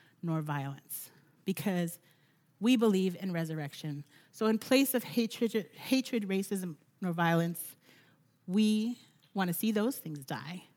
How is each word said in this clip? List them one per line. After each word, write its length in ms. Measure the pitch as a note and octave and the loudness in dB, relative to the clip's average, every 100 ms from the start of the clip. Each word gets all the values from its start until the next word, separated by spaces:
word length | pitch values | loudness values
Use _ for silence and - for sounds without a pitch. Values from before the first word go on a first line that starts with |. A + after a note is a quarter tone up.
| _ _ | _ _
nor 180 | E3 D#3+ | -4 -2
violence, 680 | D3+ C#3+ C#3 C3+ - - - - _ _ - | -2 -4 -4 -8 -12 -14 -14 -20 _ _ -6
because 540 | F#3+ G#3 F3 E3+ - _ _ _ _ _ - | -2 0 0 -2 -4 _ _ _ _ _ -2
we 160 | A3 B3+ | 4 6
believe 400 | A3+ F#3+ F#3+ F3 | 6 4 2 -2
in 120 | F#3+ | -4
resurrection. 720 | E3+ D#3+ D#3 C#3+ - D#3 C#3+ - - _ | -4 -4 -4 -8 -8 -8 -8 -10 -20 _
So 160 | - A3 | 0 2
in 100 | A3 | 2
place 380 | - C4+ C4+ B3 | 4 4 4 2
of 80 | |
hatred, 640 | - - A3+ - A#3 G#3+ F#3 - | -2 -2 0 0 -2 -2 -6 -10
hatred, 520 | - C4 B3+ A#3 G3+ | 0 0 2 -2 -2
racism, 480 | F#3+ G3 G3 F#3 D3+ _ - | -2 -2 -4 -6 -10 _ -8
nor 100 | F#3 | -4
violence, 480 | E3+ E3+ E3 E3+ E3+ - - _ - _ _ _ _ - | 2 4 4 2 -2 -10 -14 _ -20 _ _ _ _ -2
we 500 | F#3+ G#3+ G#3+ A3 A#3+ - _ _ | 2 4 4 0 -6 -12 _ _
want 160 | G3 F3+ | -2 -2
to 40 | |
see 180 | E3+ G#3+ | 0 0
those 260 | G#3 A3 C#4 | 0 0 -2
things 220 | - D3 | -8 -12
die. 440 | C3+ B2 D3+ F3+ - | -8 -10 -10 -14 -18